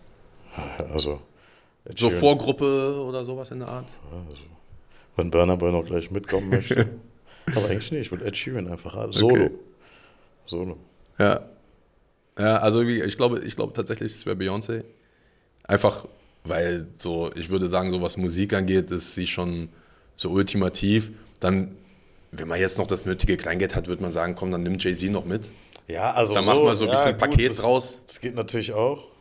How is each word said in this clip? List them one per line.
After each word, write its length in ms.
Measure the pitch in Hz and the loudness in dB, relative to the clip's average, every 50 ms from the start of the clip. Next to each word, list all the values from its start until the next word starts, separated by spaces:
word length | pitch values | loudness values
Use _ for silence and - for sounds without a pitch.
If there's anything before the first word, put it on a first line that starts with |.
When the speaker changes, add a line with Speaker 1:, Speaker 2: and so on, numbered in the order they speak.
| - - - - - - - - - - - - - - - - 78 73 76 | -20 -20 -20 -20 -20 -20 -20 -20 -20 -16 -14 -12 -12 -10 -10 -10 -8 -6 -4
Speaker 1:
Also, 280 | 78 73 73 73 69 - - _ _ _ _ _ _ _ _ _ _ _ | -2 -2 -2 -4 -6 -10 -16 _ _ _ _ _ _ _ _ _ _ _
Ed 140 | - - - | -14 -4 0
Speaker 2:
So 80 | 120 117 | 2 2
Speaker 1:
Sheeran. 120 | 87 87 | 4 6
Speaker 2:
Vorgruppe 840 | 151 143 147 131 - 143 135 139 143 139 139 135 135 135 139 143 135 | 6 6 6 6 2 0 0 0 0 2 2 2 0 -2 -2 -4 -6
oder 200 | 127 127 131 123 | -6 -6 -6 -8
sowas 260 | 123 131 131 127 - 127 | -8 -8 -10 -10 -10 -12
in 80 | 127 | -10
der 80 | 123 - | -10 -10
Art? 200 | 120 127 127 - - - - 71 | -10 -12 -12 -14 -18 -20 -18 -14
Speaker 1:
Ja, 80 | 80 90 87 80 | -14 -14 -14 -14
also, 140 | 71 - 73 80 - - - - - - - _ - - - _ _ | -16 -18 -20 -20 -20 -20 -20 -20 -20 -20 -20 _ -20 -20 -20 _ _
wenn 140 | - 85 85 | -4 -2 2
Burna 240 | 80 85 87 90 92 | 4 4 4 4 4
Boy 140 | 87 85 87 87 | 2 0 0 0
noch 140 | 85 82 | 0 -2
gleich 240 | 87 87 85 82 87 | -2 -4 -4 -4 -4
mitkommen 400 | 92 101 - - 95 95 101 95 | -6 -8 -4 -2 -2 -2 0 0
möchte. 360 | 107 120 - - 123 120 110 110 - | 0 0 0 0 0 0 0 0 -2
Speaker 2:
<laughs> 40 | - - - - _ _ - - - - - 131 | -8 -16 -20 -20 _ _ -20 -20 -10 -6 -2 0
Speaker 1:
Aber 120 | 110 98 90 | 0 0 0
eigentlich 240 | 95 104 107 - 160 | 0 -2 -4 -4 -6
nicht, 180 | 151 113 - 90 | -6 -4 -6 -8
mit 100 | 87 95 | -6 -6
Ed 140 | 104 90 | -6 -6
Sheeran 320 | - - 131 131 113 90 87 | -6 -8 -6 -6 -6 -6 -6
einfach. 240 | 87 82 - 85 90 | -8 -10 -12 -12 -8
Speaker 2:
Okay. 160 | 107 110 107 98 107 | -8 -8 -4 2 4
Speaker 1:
Solo. 320 | 107 120 123 - 85 - - - - - - _ _ - - - - - _ _ _ _ _ _ _ | 6 6 6 6 6 2 0 -4 -14 -20 -20 _ _ -20 -20 -20 -20 -20 _ _ _ _ _ _ _
Solo. 300 | - 82 85 92 92 82 - - - _ _ _ _ _ - | -8 -8 -6 -6 -8 -10 -12 -16 -20 _ _ _ _ _ 2
Speaker 2:
Ja. 300 | 104 101 - - - - - - _ _ _ _ _ _ _ _ _ _ _ _ _ _ _ - | 2 4 4 2 -2 -8 -18 -20 _ _ _ _ _ _ _ _ _ _ _ _ _ _ _ 0
Ja, 180 | 101 107 110 110 | 2 4 4 4
also 280 | - 110 107 117 120 | 4 4 4 4 4
wie, 140 | 120 120 110 76 | 2 2 0 0
ich 140 | 101 - | -2 0
glaube, 240 | - 123 123 120 - - | 2 2 2 2 0 -4
ich 100 | - - | -6 -4
glaube 180 | - 110 - - | -4 -4 -4 -4
tatsächlich, 400 | 117 107 - 110 - 110 110 - | -4 -4 -4 -4 -6 -6 -8 -8
es 140 | - - | -8 -6
wäre 100 | 101 98 | -6 -4
Beyoncé. 460 | 92 95 95 95 107 110 - 113 113 113 - - _ _ _ _ _ _ _ _ _ _ _ _ _ - | -2 -2 -2 -2 -4 -4 -4 -6 -6 -8 -12 -18 _ _ _ _ _ _ _ _ _ _ _ _ _ -2
Einfach, 420 | - 101 98 - 104 - - - - - _ _ _ _ _ - | 0 2 4 4 2 2 0 -6 -16 -20 _ _ _ _ _ -8
weil 420 | 80 85 82 87 87 87 85 80 - - | -4 -2 0 0 0 0 -2 -4 -8 -12
so, 340 | - - 87 85 82 85 80 - | -10 -6 -4 -4 -2 -4 -4 -6
ich 140 | - 82 82 | -8 -4 -2
würde 180 | 95 95 92 87 | -2 0 0 0
sagen, 220 | 90 92 92 92 90 | 0 0 0 0 0
so 100 | 90 87 | -2 -2
was 140 | 85 - | -4 -2
Musik 380 | 92 90 87 82 90 101 101 107 | -2 -2 -2 0 0 0 0 2
angeht, 360 | 98 95 92 95 95 85 - | 0 2 4 2 2 2 0
ist 240 | 92 87 - - - | -2 -4 -4 -4 -4
sie 120 | 95 90 | -4 -4
schon 420 | 87 - 92 90 87 87 85 82 82 - - _ _ _ _ _ _ _ | -4 -4 -4 -4 -4 -4 -6 -8 -10 -14 -20 _ _ _ _ _ _ _
so 140 | - - 87 | -8 -4 0
ultimativ. 800 | 87 98 98 98 - 101 92 90 - - - 98 104 110 107 107 - - - - - - | 2 2 2 2 2 0 0 0 0 0 2 2 2 2 2 -2 -8 -16 -20 -20 -8 -2
Dann, 360 | - 92 95 95 95 95 - - - - - _ _ - - - - _ - | 0 2 2 2 0 -2 -8 -14 -20 -20 -20 _ _ -20 -20 -20 -20 _ -14
wenn 160 | - 80 80 | -12 -8 -4
man 100 | 82 90 | 0 0
jetzt 180 | 95 92 - - | 0 0 0 0
noch 80 | 95 | 0
das 200 | - 98 87 - | 0 -2 -2 -2
nötige 300 | 98 92 90 - - 90 | -2 0 0 2 2 2
Kleingeld 380 | 85 - 82 85 90 95 92 - | 0 0 -2 0 0 0 0 0
hat, 100 | - 85 | -2 -4
würde 160 | 87 90 87 95 | -4 -4 -4 -4
man 80 | 87 80 | -4 -2
sagen, 220 | 82 85 87 90 | -2 -2 -2 -4
komm, 160 | - 95 92 | -4 -4 -4
dann 120 | 92 87 87 | -2 -2 -2
nimm 160 | 87 95 90 | -2 -2 -2
Jay-Z 320 | - 92 90 82 92 98 | 0 -2 -2 0 -2 -2
noch 140 | 101 95 - | -2 -2 -2
mit. 260 | 85 95 110 107 - - - - - - - _ | -2 -4 -4 -6 -10 -16 -20 -20 -20 -20 -20 _
Speaker 1:
Ja, 260 | - 82 85 101 120 - | -10 -4 -2 -2 0 2
also 220 | 120 117 104 107 | 2 2 4 4
Speaker 2:
Dann 100 | 101 98 | 4 4
Speaker 1:
so, 60 | 101 | 6
Speaker 2:
macht 120 | 120 147 151 | 6 6 6
man 100 | - 113 | 6 4
so 100 | 104 110 | 4 2
ein 60 | 113 | 2
Speaker 1:
ja, 60 | 127 | 4
Speaker 2:
bisschen 160 | 135 143 139 120 | 4 4 4 4
Speaker 1:
gut, 80 | 107 | 4
Speaker 2:
Paket 300 | - - 147 135 117 120 | 2 4 6 6 4 4
Speaker 1:
das, 120 | 110 110 107 | 2 2 4
Speaker 2:
raus. 360 | 117 127 127 123 - - - - | 4 4 4 2 -2 -8 -16 -16
Speaker 1:
das 140 | - - - | -14 -12 -10
geht 140 | - 123 123 | -8 -6 -4
natürlich 380 | 120 113 117 - 117 113 117 107 | -4 -4 -2 -4 -4 -4 -2 0
auch. 320 | 107 113 131 147 143 - - - - | 0 2 2 0 -2 -8 -16 -20 -20